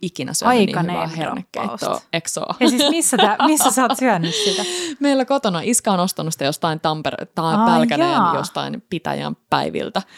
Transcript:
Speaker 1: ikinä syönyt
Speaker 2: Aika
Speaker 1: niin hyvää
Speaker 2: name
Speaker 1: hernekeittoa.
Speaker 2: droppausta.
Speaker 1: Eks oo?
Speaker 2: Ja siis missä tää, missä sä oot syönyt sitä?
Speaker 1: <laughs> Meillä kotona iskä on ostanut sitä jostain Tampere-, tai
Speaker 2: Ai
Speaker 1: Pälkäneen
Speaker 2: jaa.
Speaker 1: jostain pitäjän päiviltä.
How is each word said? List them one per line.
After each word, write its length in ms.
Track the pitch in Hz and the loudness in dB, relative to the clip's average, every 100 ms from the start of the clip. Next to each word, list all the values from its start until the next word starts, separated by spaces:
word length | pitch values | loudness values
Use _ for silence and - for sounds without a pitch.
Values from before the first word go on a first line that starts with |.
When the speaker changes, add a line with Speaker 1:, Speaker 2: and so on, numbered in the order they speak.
Speaker 1:
ikinä 320 | 175 - 143 | -8 -6 -6
syönyt 260 | 151 - - | -2 2 4
Speaker 2:
Aika 220 | - - | 2 2
Speaker 1:
niin 80 | 175 | -2
hyvää 140 | 175 165 | -2 -4
Speaker 2:
name 100 | 160 | -4
Speaker 1:
hernekeittoa. 600 | 156 - - - 202 - | -6 -6 -10 -8 -6 -6
Speaker 2:
droppausta. 300 | - - - | -4 -6 -4
Speaker 1:
Eks 240 | 165 - - | -6 -4 -6
oo? 80 | - - | -6 0
Speaker 2:
Ja 100 | 247 | 2
siis 200 | 247 285 | 4 2
missä 280 | 330 311 254 | 2 0 4
tää, 180 | 208 214 294 | 2 4 2
missä 260 | 311 269 | 4 2
sä 100 | 240 | 2
oot 160 | 247 254 | 0 2
syönyt 360 | 254 185 165 440 | 2 2 0 -2
sitä? 280 | 415 392 359 359 | -2 -2 -4 -4
Speaker 1:
<laughs> 160 | 339 285 | -6 -2
Meillä 260 | 285 269 254 | 0 2 0
kotona 360 | 277 208 170 | 0 0 -2
iskä 280 | 202 240 - | 0 0 0
on 80 | 185 | 0
ostanut 340 | 180 - 156 | 0 -2 -6
sitä 120 | - 139 | -2 -4
jostain 340 | 156 165 156 | -2 -2 0
Tampere-, 460 | 160 156 151 - - - | -2 -2 -4 -6 -8 -4
tai 200 | 165 180 | 0 2
Speaker 2:
Ai 100 | 226 | 4
Speaker 1:
Pälkäneen 460 | - - 294 349 | 4 4 2 2
Speaker 2:
jaa. 240 | 294 180 143 | 2 2 0
Speaker 1:
jostain 460 | - 147 139 147 - | -4 -6 -6 -8 -8
pitäjän 480 | 165 156 143 147 156 _ | -6 -4 -4 -6 -10 _
päiviltä. 520 | 143 139 - - - - | -2 0 -4 -6 -6 -8